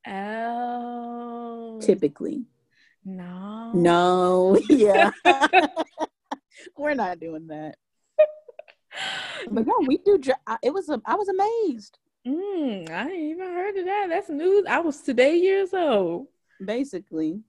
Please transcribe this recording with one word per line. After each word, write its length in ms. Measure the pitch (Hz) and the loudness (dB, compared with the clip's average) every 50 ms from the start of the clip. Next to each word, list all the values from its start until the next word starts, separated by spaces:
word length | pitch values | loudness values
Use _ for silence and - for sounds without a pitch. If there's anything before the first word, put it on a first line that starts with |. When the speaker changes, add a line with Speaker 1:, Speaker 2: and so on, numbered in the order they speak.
| _ | _
Speaker 1:
Oh. 1700 | 233 202 190 196 208 214 226 226 233 233 240 240 240 240 240 240 240 240 240 233 240 240 240 240 240 233 233 240 233 233 233 233 226 220 220 | -10 -10 -8 -8 -8 -6 -6 -6 -4 -4 -4 -4 -6 -6 -8 -8 -8 -10 -10 -10 -10 -10 -10 -10 -10 -10 -10 -10 -12 -12 -12 -14 -14 -14 -2
Speaker 2:
Typically. 640 | 220 208 185 185 - 147 147 - - - - - 233 _ _ _ _ _ _ _ _ _ _ _ _ | 2 2 2 2 2 -4 -4 -4 -10 -8 -8 -8 -10 _ _ _ _ _ _ _ _ _ _ _ _
Speaker 1:
No. 640 | 196 190 185 180 175 180 185 190 202 214 226 226 233 233 | -14 -12 -12 -12 -14 -14 -14 -14 -12 -12 -12 -12 -4 0
Speaker 2:
No. 840 | 180 170 175 170 175 175 180 180 180 180 180 185 185 185 185 190 - - | 2 4 4 6 6 4 4 4 4 4 4 4 4 4 6 4 4 6
<laughs> 60 | - | 4
Yeah. 420 | 302 269 214 208 196 - - 202 - - _ | 4 6 6 6 8 6 6 4 4 2 _
Speaker 1:
<laughs> 420 | 339 - 277 277 - - 370 320 285 - 330 320 _ _ - 311 - _ _ _ _ - - _ _ _ - - - _ | 4 4 6 4 6 6 4 4 4 -2 -6 -8 _ _ -8 -8 -8 _ _ _ _ -14 -14 _ _ _ -20 -20 -20 _
Speaker 2:
We're 160 | - 190 196 - | -6 -2 -2 0
not 260 | 254 214 180 180 165 | 0 -2 -2 -4 -6
doing 280 | 160 165 160 156 165 | -8 -10 -10 -10 -12
that. 280 | 160 156 151 156 151 - _ _ _ _ _ _ _ _ - 622 605 605 - _ - - - - _ - _ _ _ - - - - - - - - - - 508 - | -12 -12 -10 -10 -12 -14 _ _ _ _ _ _ _ _ 4 4 4 2 -14 _ -20 -20 -20 -20 _ -20 _ _ _ -12 -10 -8 -8 -8 -8 -10 -10 -10 -10 -8 -4
But 160 | 427 453 - | -2 0 0
no, 80 | 294 466 466 330 | 2 2 2 4
we 120 | 262 277 370 | 2 2 2
do 180 | _ 403 415 | _ 4 4
dre-, 160 | 370 262 269 - - _ | 4 4 0 -2 -2 _
I, 100 | - 226 - - | -8 -8 -2 -2
it 100 | 233 311 | -2 -2
was 160 | 392 359 294 | -2 -4 -4
a, 120 | 302 226 220 | -6 -6 -2
I 100 | 214 - | -2 -2
was 140 | 392 415 381 | -2 0 -2
amazed. 680 | 392 370 392 427 466 466 440 359 254 220 202 - _ _ _ _ _ _ _ | 0 0 0 0 0 0 0 -2 -2 -4 -10 -18 _ _ _ _ _ _ _
Speaker 1:
Mm, 600 | 247 277 330 392 403 392 349 302 262 214 190 170 - | -6 -4 -4 -4 -4 -4 -4 -4 -4 -4 -6 -8 -8
I 140 | 160 175 220 294 | -8 -6 -6 -6
ain't 40 | 381 359 311 302 | -6 -6 -6 -6
even 160 | 320 349 381 | -6 -8 -8
heard 300 | 370 349 349 370 415 392 | -8 -6 -4 -4 -4 -4
of 80 | 392 349 | -4 -4
that. 220 | 359 392 415 403 359 | -2 -2 -2 -2 -2
That's 200 | 330 370 392 - | -2 -4 -4 -4
news. 360 | 311 285 320 370 392 415 381 | -6 -2 2 4 4 4 4
I 120 | - 226 277 | 2 0 0
was 220 | 339 320 277 - | 0 -2 -4 -4
today 360 | - - 254 226 254 277 320 | -4 -4 2 4 4 4 4
years 360 | 349 359 381 381 392 392 359 - | 4 4 4 2 2 0 -2 -2
old. 540 | 381 349 302 240 202 190 170 170 196 269 - _ _ _ _ _ _ 190 | 0 0 2 2 2 2 0 -2 -6 -8 -12 _ _ _ _ _ _ -8
Speaker 2:
Basically. 760 | 190 214 240 277 277 - 180 - _ - 160 160 156 170 208 220 | -6 -4 -4 -4 -4 -6 -12 -12 _ -6 -4 -4 -4 -4 -6 -12